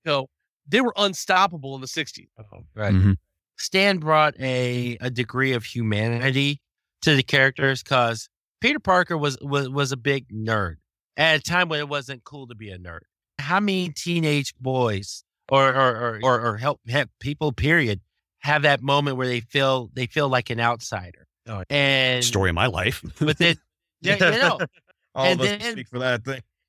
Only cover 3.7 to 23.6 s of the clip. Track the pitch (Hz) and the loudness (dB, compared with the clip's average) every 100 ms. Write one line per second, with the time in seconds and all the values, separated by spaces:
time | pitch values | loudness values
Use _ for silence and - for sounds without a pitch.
3.7 | 190 202 190 151 156 151 - 131 127 123 | 2 2 2 2 4 4 0 -4 -2 0
4.7 | 123 120 120 127 120 120 127 135 123 107 | -2 -4 -6 -6 -4 -4 -2 0 -2 -4
5.7 | 117 110 104 113 117 131 131 139 143 _ | -4 -2 0 0 0 0 0 0 -4 _
6.7 | _ _ - 160 143 - 143 135 - 135 | _ _ -4 2 2 4 4 2 2 -2
7.7 | 131 - 131 117 110 - _ _ - 233 | -2 -2 0 0 -2 -10 _ _ -4 -2
8.7 | 302 - 180 175 165 147 131 143 139 131 | -2 0 0 0 -2 -2 -4 -4 -2 -2
9.7 | 139 139 131 117 139 - 110 110 110 92 | -2 -2 -2 -2 -2 -4 -8 -2 -2 -2
10.7 | 80 _ _ _ - 160 156 - 175 175 | -8 _ _ _ 0 2 2 0 -2 0
11.7 | 151 143 143 127 131 - 139 127 110 107 | -2 -4 -6 -8 -14 -16 -18 -18 -16 -16
12.7 | 90 90 82 _ _ _ - 139 185 208 | -14 -16 -18 _ _ _ -10 -2 0 0
13.7 | 190 180 - 175 170 156 147 135 - 127 | -2 -4 -6 -2 0 2 0 -2 -6 -2
14.7 | 131 117 98 101 - _ _ - 135 135 | 0 0 0 -6 -16 _ _ 2 4 4
15.7 | 131 127 113 120 110 127 120 117 107 135 | 6 2 2 -4 0 2 2 2 -2 -2
16.7 | 143 113 135 127 _ 127 147 156 120 147 | -4 -2 -2 -2 _ -8 -4 -4 0 2
17.7 | 165 120 101 _ _ _ _ 143 151 143 | 2 2 -4 _ _ _ _ 0 2 4
18.7 | 143 135 143 143 127 127 120 117 143 135 | 2 2 2 2 -2 -2 -4 -2 0 2
19.7 | 131 117 127 123 156 143 131 - 117 117 | 0 -4 -8 -4 -2 0 0 -2 -2 -2
20.7 | 117 - 101 87 - 78 _ - 104 90 | -2 -6 -10 -12 -20 _ _ -12 -12 -2
21.7 | 143 139 135 127 127 120 107 92 85 123 | 0 2 2 2 0 0 0 0 2 0
22.7 | - 98 - 76 - 151 156 170 160 | 0 -2 -4 -10 -4 -2 2 0 0